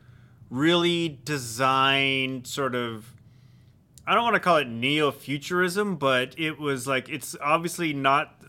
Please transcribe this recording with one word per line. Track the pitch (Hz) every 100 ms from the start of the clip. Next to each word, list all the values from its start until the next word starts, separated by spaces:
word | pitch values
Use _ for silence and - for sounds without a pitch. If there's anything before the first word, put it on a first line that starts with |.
| - - - - -
really | 123 160 175 175 170 165 135
designed | - 147 117 110 131 135 135 139 135 135 131 131 127
sort | - 131
of, | 123 120 110 110 - - - - - - _ _ - -
I |
don't | 202
wanna | 233 202
call | 185 160
it | 127
neo-futurism, | 113 131 151 147 - - 143 - 180 180 190 208 165
but | 139 127 131 -
it | 156 143
was | 147 135 120
like, | 131 123
it's | 147 - -
obviously | 143 165 170 170 165
not, | 143 135 143 156 -